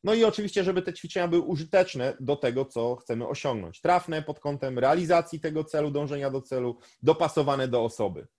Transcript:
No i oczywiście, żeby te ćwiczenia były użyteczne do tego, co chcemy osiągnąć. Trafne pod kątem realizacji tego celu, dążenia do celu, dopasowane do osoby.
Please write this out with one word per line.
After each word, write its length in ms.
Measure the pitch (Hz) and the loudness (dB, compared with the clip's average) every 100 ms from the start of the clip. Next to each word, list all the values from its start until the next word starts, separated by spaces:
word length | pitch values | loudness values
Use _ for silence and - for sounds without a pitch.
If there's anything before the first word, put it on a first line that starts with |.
No 100 | 190 | 2
i 100 | 226 | 4
oczywiście, 400 | 220 208 208 - | 4 2 -2 0
żeby 180 | 185 185 | 0 0
te 120 | 185 | -2
ćwiczenia 340 | 175 175 - 175 | -8 -6 -2 2
były 140 | 170 | 2
użyteczne 760 | 165 165 160 190 185 135 127 - | 2 -4 2 2 2 0 -4 -4
do 160 | 131 143 | -2 0
tego, 300 | 131 120 135 | 0 0 -4
co 300 | - 117 123 | -2 -2 -4
chcemy 320 | - 117 117 | -4 -6 -4
osiągnąć. 540 | 139 147 117 85 - | -4 -4 -4 -6 -4
Trafne 400 | - 180 175 156 | 2 2 2 -6
pod 180 | 151 147 | -6 -8
kątem 400 | 147 143 135 123 | -6 -4 -4 0
realizacji 600 | 131 165 170 170 165 160 | 2 2 4 2 2 -6
tego 240 | 160 156 | -4 -4
celu, 280 | 156 156 147 | -4 -2 -2
dążenia 380 | 143 147 143 139 | -2 -4 -4 -4
do 120 | 135 | -4
celu, 360 | 131 131 123 120 _ _ | -6 -4 -4 -6 _ _
dopasowane 640 | 127 160 165 - 143 139 131 | 2 4 2 2 0 0 0
do 160 | 120 | 0
osoby. 440 | 113 - 104 78 - | 0 -2 -4 -4 -16